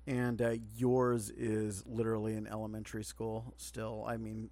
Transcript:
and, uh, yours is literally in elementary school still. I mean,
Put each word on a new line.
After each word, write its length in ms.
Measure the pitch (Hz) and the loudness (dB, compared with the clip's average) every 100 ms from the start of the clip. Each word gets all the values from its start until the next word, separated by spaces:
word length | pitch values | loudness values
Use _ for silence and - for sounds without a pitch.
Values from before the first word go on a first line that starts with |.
| - | -2
and, 340 | 127 123 113 | 2 2 4
uh, 140 | 117 113 110 113 | 4 2 -2 0
yours 540 | 123 127 123 120 104 | 4 6 6 4 0
is 560 | - 120 107 107 98 101 | -2 0 2 0 -2 -4
literally 480 | 113 113 113 107 | 0 0 2 0
in 140 | 110 107 | -2 -4
elementary 560 | 107 110 107 107 110 | -6 -6 -6 -6 -6
school 500 | 107 - 113 110 117 - | -8 -6 -4 -4 -8 -12
still. 460 | - - 110 110 113 | -12 -6 -6 -4 -4
I 100 | 117 | -4
mean, 320 | 110 107 110 | -4 -6 -8